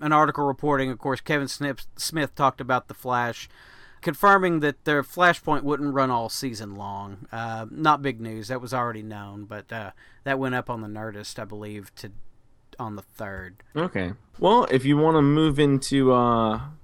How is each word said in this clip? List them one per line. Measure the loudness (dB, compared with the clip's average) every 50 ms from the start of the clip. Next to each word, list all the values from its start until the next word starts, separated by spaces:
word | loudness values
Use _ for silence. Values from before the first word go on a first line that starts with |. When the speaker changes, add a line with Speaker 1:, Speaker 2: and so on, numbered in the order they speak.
Speaker 1:
an | 0 2 4
article | 6 4 4 2 0 0
reporting, | 0 -2 0 0 0 2 2 0 -2
of | -4 -4
course, | -4 -4 -4 -4
Kevin | -2 -2 -2 -2 -2
Smith, | -4 -6 -6 -6 -6 -6 -6 -10 -12 -10
Smith | -8 -8 -6 -2 -4 -4 -4 -2
talked | 0 0 0 0 -2
about | -2 -2 -2 -2 -2 -6
The | -14
Flash, | -12 -6 -2 -2 -2 -2 -2 -4 -8 -14 -18 -20 -20 -20 -20 -20 -20 -20 -20 -20 -6
confirming | -6 -6 -2 4 6 6 8 8 6 4 2 2
that | 2 0 -2 -2 _
the | 0 2 2 0
Flashpoint | -2 0 4 4 4 4 2 0 0 0 0 0
wouldn't | -2 -2 -2 -2 -2 0
run | 0 0 2
all | 0 -2 -2 -4
season | -6 -6 -6 -8 -8 -8 -10 -12 -12
long. | -12 -10 -10 -10 -10 -10 -12 -14 -16 -16 -14
Uh, | -10 -8 -8 -6 -6 -8 -10 -10
not | -8 -2 2 2 2 2 0
big | -4 -6 -6
news. | -10 -12 -10 -12 -10 -8
That | -8 -8
was | -8 -6 -4
already | -4 -4 -4 -6 -8 -10
known, | -12 -12 -12 -12 -14 -14 -16 -14
but, | -14 -14 -16 -14 _ -12
uh, | -12 -12 -14 -16 -18 -20 -20 -20 -12 -6
that | -4 -4 -2
went | -2 -2 -2
up | -4 -4 -6
on | -8 -8
the | -8 -10
Nerdist, | -10 -10 -10 -10 -10 -12 -14 -14 -12 -12
I | -12
believe, | -12 -12 -12 -12 -12 -12 -14 -14 -16 _
to, | -18 -16 -14 -14 -12 -14 -14 -16 _ _ _ _ _ _ _ -12 -10
on | -10 -8 -8
the | -12 -14
third. | _ _ -10 -10 -8 -8 -10 -12 -14 -18 -20 -20 -10 _
Speaker 2:
Okay. | -4 -4 -4 -2 -4 -4 -4 -6 -10 _ _ -8 0
Well, | 4 6 6 6 4 4 2
if | 2 4
you | 4 4
wanna | 4 4 4 6 6 6
move | 6 6 4 4 4 4 4
into, | 4 4 4 2 2 0 2 4 6 6 6
uh, | 6 6 4 4 4 4 2 0 -2 -6 -10 -14 -18